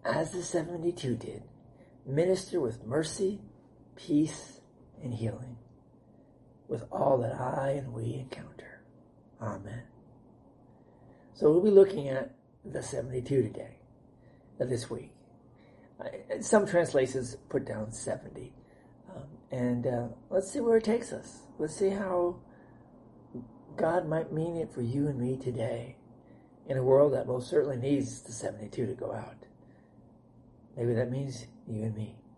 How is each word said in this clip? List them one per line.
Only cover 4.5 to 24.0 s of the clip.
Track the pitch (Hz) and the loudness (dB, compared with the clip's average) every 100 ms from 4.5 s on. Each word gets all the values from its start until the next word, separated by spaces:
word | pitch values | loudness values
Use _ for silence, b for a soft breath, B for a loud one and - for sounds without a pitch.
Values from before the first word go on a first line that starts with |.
| - - - - - | -20 -20 -20 -20 -12
and | 131 | -8
healing | 107 110 - - - - - - - - - - - - - - | -2 -4 -4 -12 -14 -18 -20 -20 -20 -20 -20 -20 -20 -20 -20 -8
with | 120 - | -8 -4
all | - 139 131 | 0 4 4
that | 117 | 2
I | 131 127 143 135 | -2 -2 -2 0
and | 139 127 | -2 -4
we | 117 117 127 | -6 -6 -6
encounter. | 127 - - - - - - - - - - - | -8 -12 -14 -16 -18 -20 -20 -20 -20 -20 -20 -10
Amen. | 113 101 101 120 - - - - - - - - - - - - B B B | -8 -8 -10 -12 -14 -20 -20 -20 -20 -20 -20 -20 -20 -20 -20 -20 B B B
So | - 151 | 2 6
we'll | 165 | 8
be | 208 | 10
looking | 196 190 156 139 | 10 10 4 -2
at | 131 - - _ - - | -4 -4 -12 _ -20 -10
the | 143 | -8
seventy-two | - 127 127 127 123 139 | -4 -6 -4 -6 2 2
today, | 113 - - - - - - - b b b - | 2 -2 -12 -16 -20 -20 -20 -20 b b b -6
uh, | 127 | -2
this | 120 - | -2 -4
week. | 104 - - - - - B B B B - | -8 -10 -20 -20 -20 -20 B B B B -12
Uh, | - - - - | -10 -10 -6 -4
some | - 165 135 | 4 4 6
translations | 175 170 143 131 135 120 - - | 2 4 4 2 0 -4 -10 -4
put | 135 | -4
down | - 110 107 | -2 -6 -6
seventy. | - - - - - - - B B B B - | -8 -6 -6 -8 -14 -16 -18 B B B B -18
Um, | 190 - - - | -16 -16 -20 -10
and, | 131 123 123 127 | -2 0 0 0
uh, | 120 120 - - | 0 -4 -10 0
let's | 190 185 | 0 0
see | - | -2
where | 233 226 | 4 4
it | |
takes | 220 233 - | 4 0 -2
us. | - - - - - | -10 -12 -18 -20 -6
Let's | 156 - | -6 2
see | 190 | 0
how | 196 190 180 175 180 - B B B B B - - - 123 - - - 147 | 2 0 2 2 -2 -14 B B B B B -20 -20 -16 -14 -14 -20 -16 -2
God | 165 175 | 2 2